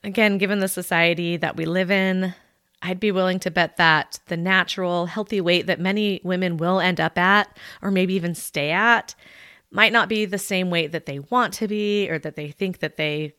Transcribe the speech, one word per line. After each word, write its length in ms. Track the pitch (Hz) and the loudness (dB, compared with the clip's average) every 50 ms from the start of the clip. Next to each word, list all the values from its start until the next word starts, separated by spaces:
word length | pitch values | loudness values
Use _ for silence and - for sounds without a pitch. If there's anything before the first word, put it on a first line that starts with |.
| - | -10
again, 340 | 208 190 233 220 214 202 196 | -4 0 2 2 2 2 0
given 220 | 196 190 208 202 | 0 0 0 0
the 80 | 190 190 | 0 -2
society 680 | - - 180 - 185 165 170 170 170 165 175 170 170 | -2 -6 -4 0 2 4 4 4 2 2 0 -2 -2
that 200 | 160 175 160 - | -2 -2 -4 -4
we 80 | - 165 | -4 -4
live 260 | 160 170 185 190 175 | -2 0 -2 0 0
in, 420 | 202 196 190 190 185 185 185 185 180 _ _ _ _ _ _ _ _ _ | 2 2 2 2 0 0 -2 -4 -6 _ _ _ _ _ _ _ _ _
I'd 200 | - 175 185 180 | -8 -8 -6 -2
be 100 | 220 214 | -2 0
willing 300 | 190 185 185 185 185 185 | 2 2 2 2 0 -2
to 100 | - 190 | -4 -2
bet 260 | 160 185 170 156 _ - | 0 0 0 0 _ 2
that 420 | 175 165 156 156 - - - - _ | 4 4 4 4 2 -2 -10 -18 _
the 100 | - 180 | -8 -6
natural, 720 | 165 170 185 190 190 175 - - - 185 175 175 175 170 | -4 0 2 2 2 2 0 -4 -4 -2 -2 0 0 -2
healthy 340 | 175 - 220 208 202 - 196 | -2 -4 -6 -6 -4 -4 -2
weight 260 | 175 175 180 180 - | 2 2 2 2 2
that 140 | 165 180 - | 0 -2 0
many 400 | 170 190 196 208 214 208 196 - | 0 -2 0 0 0 0 -2 -4
women 360 | - 180 185 180 185 180 170 160 | -4 -4 -2 0 0 -2 -2 -2
will 200 | 165 175 185 190 | 0 0 2 2
end 220 | 165 180 175 - | 2 0 0 0
up 180 | 160 165 - 170 | -2 -2 0 2
at, 400 | 175 185 202 208 - - _ - - - - - | 2 4 4 4 2 0 _ -20 -20 -20 -20 -8
or 80 | - 202 | -4 -2
maybe 240 | 196 185 185 185 185 | 0 2 2 2 0
even 220 | 190 165 175 165 | -2 -2 -2 -6
stay 340 | - - - _ 156 143 147 | -6 -10 -8 _ -4 -2 0
at, 460 | 160 185 214 233 233 220 - - - _ - - - - - - - _ _ _ | 0 2 4 4 2 2 0 -6 -16 _ -20 -20 -20 -20 -20 -20 -20 _ _ _
might 220 | - - 214 220 | 2 4 4 6
not 160 | 220 233 196 180 | 6 4 2 2
be 160 | 220 214 214 | 2 0 0
the 140 | 190 190 190 | -2 -2 -6
same 320 | - - 202 185 185 180 | -4 -2 -2 0 0 0
weight 220 | 175 170 165 147 | 0 0 0 -2
that 120 | 165 160 - | -4 -8 -8
they 140 | - 139 139 | -6 -10 -10
want 340 | 139 - 233 247 240 202 | -8 -2 0 0 0 0
to 160 | 196 - 226 202 | -2 -4 -4 -4
be 400 | 214 208 208 208 208 208 196 - | -2 -2 0 0 0 0 0 0
or 100 | 160 156 | -2 -4
that 180 | - 156 147 | -6 -8 -10
they 140 | - 147 147 | -8 -12 -12
think 280 | 147 _ 196 190 175 - | -6 _ -4 -4 -4 -4
that 180 | - 151 - | -6 -8 -4
they, 380 | - 156 151 151 151 156 147 _ | -4 -2 -2 -2 -4 -6 -6 _